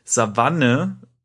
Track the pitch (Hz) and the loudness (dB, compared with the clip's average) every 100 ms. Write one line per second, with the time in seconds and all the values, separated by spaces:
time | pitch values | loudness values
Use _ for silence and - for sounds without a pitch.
0 | - - 110 104 123 170 127 127 185 190 | -6 -2 -2 0 0 2 2 2 -2 -8
1 | - _ | -16 _